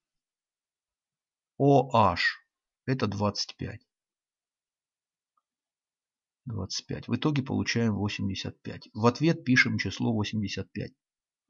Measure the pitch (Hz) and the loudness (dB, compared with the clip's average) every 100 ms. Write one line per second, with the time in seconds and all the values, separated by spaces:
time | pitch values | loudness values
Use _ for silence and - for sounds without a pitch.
0 | _ _ _ _ _ _ _ _ _ _ | _ _ _ _ _ _ _ _ _ _
1 | _ _ _ _ _ - 139 139 123 113 | _ _ _ _ _ 0 6 6 6 4
2 | 101 87 - - _ _ _ _ - 127 | 4 4 0 -2 _ _ _ _ -4 0
3 | 107 101 104 101 - - - - _ _ | 0 0 -2 -2 -6 -8 -10 -12 _ _
4 | _ _ _ _ _ _ _ _ _ _ | _ _ _ _ _ _ _ _ _ _
5 | _ _ _ _ _ _ _ _ _ _ | _ _ _ _ _ _ _ _ _ _
6 | _ _ _ _ - 104 95 - - - | _ _ _ _ -10 -8 -6 -8 -8 -10
7 | - 113 156 147 127 104 101 117 117 101 | -4 -2 0 0 -2 -2 -2 0 0 0
8 | 101 - 101 95 98 - 110 - - - | -2 -4 -6 -6 -8 -12 -14 -14 -12 2
9 | 113 - - - - 123 120 107 98 - | 2 4 0 0 2 4 4 0 -4 -4
10 | 123 110 104 107 101 - 95 - 127 _ | -2 -2 -2 -2 -4 -6 -10 -10 -12 _
11 | _ _ _ _ _ | _ _ _ _ _